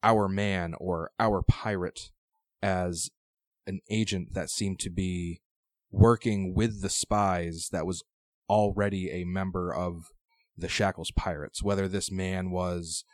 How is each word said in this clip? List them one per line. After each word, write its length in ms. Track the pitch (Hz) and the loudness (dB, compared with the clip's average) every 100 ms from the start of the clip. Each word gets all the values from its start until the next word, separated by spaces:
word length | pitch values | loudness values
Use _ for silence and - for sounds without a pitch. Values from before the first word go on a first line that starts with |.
our 260 | 107 110 98 | 6 4 4
man 460 | 95 101 95 85 82 | 0 0 -2 -4 -6
or 320 | 90 87 82 _ | -4 -2 -4 _
our 240 | 113 101 | 2 2
pirate 680 | - - 110 101 87 - - _ _ _ _ _ | 4 2 2 -2 -4 -6 -16 _ _ _ _ _
as 480 | 101 92 90 85 - _ _ _ _ _ - | -2 0 -2 -4 -8 _ _ _ _ _ -8
an 140 | 95 _ | -8 _
agent 440 | 107 110 98 85 | 0 0 -2 -4
that 160 | - 80 | -6 -6
seemed 280 | - 101 92 | -4 -2 -2
to 100 | - | -4
be 500 | 87 92 90 87 85 _ _ _ _ _ | -2 -2 -2 -4 -8 _ _ _ _ _
working 640 | 107 117 117 113 104 92 | 8 8 8 2 0 0
with 280 | 92 113 107 | 2 0 0
the 60 | 95 | -4
spies 800 | - - 104 101 90 85 82 - | -4 0 2 2 2 -2 -6 -6
that 140 | 90 82 | -4 -2
was 160 | 90 - _ _ _ _ | -4 -8 _ _ _ _
already 600 | 104 104 95 101 98 92 | 4 4 2 0 0 -4
a 140 | 87 | -4
member 500 | 87 92 95 92 87 | -2 -2 -2 -2 -2
of 300 | 80 90 85 80 _ _ _ _ - | -2 -4 -6 -14 _ _ _ _ -10
the 120 | 87 | -6
Shackles 420 | - 98 - 82 | 0 0 -2 -4
pirates. 520 | - - 78 73 - | -2 -2 -6 -8 -4
Whether 260 | 101 98 98 | -2 0 0
this 220 | 95 - | -2 -4
man 380 | 95 95 92 92 | -4 -2 -2 -2
was 540 | 90 90 87 85 - - | -2 -2 -4 -6 -10 -12